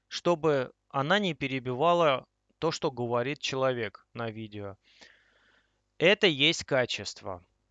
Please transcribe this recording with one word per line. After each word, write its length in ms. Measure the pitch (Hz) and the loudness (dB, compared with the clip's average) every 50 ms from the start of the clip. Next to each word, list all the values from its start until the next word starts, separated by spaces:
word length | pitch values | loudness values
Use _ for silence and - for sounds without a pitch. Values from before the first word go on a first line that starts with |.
| _ _ | _ _
Чтобы 640 | - - - 170 175 156 147 160 147 135 123 - - _ _ _ | -12 -2 0 0 0 2 2 2 2 2 0 -4 -8 _ _ _
она 300 | - 135 135 147 185 214 | -4 -4 0 2 2 2
не 140 | 208 185 151 | 2 0 -2
перебивала 880 | - 143 131 131 131 120 127 123 123 151 170 175 175 170 151 135 127 - _ _ _ _ _ _ _ | -2 -4 -4 -4 -4 -4 -4 -2 2 2 4 4 4 4 4 2 2 -2 _ _ _ _ _ _ _
то, 120 | - 127 | -2 -2
что 200 | 120 - - 156 | -2 -2 -4 -4
говорит 480 | 127 117 120 117 120 120 123 135 147 - | -2 -2 -4 -2 -2 -2 -2 -2 -6 -6
человек 680 | - - - 131 131 131 127 120 113 101 - - _ _ _ | -6 -6 -2 0 0 0 0 -2 -4 -6 -8 -14 _ _ _
на 180 | 113 117 113 | -8 -8 -8
видео. 460 | 107 110 113 107 104 104 101 98 95 _ _ _ _ _ - - _ _ _ _ _ _ _ _ _ _ _ _ _ _ _ _ _ _ | -8 -10 -12 -10 -10 -10 -10 -10 -12 _ _ _ _ _ -20 -20 _ _ _ _ _ _ _ _ _ _ _ _ _ _ _ _ _ _
Это 280 | 156 180 208 - - | 4 4 4 6 4
есть 360 | 190 151 131 139 156 165 - - | 2 4 4 2 2 2 0 -4
качество. 800 | - 151 131 123 - - - 101 - - - - 101 92 90 90 _ _ _ _ _ | -2 0 0 0 0 -2 -6 -8 -10 -12 -12 -12 -12 -12 -12 -14 _ _ _ _ _